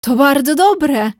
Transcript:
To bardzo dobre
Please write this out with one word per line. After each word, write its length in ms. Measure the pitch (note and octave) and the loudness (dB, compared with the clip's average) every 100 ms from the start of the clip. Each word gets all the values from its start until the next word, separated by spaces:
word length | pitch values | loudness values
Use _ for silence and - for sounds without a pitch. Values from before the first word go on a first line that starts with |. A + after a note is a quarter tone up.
| - | -4
To 80 | |
bardzo 400 | B3 C#4 C#4 C4 | 0 2 2 0
dobre 560 | D4+ F#4+ G4 D4+ C4+ G#3+ | 0 2 2 0 -2 -4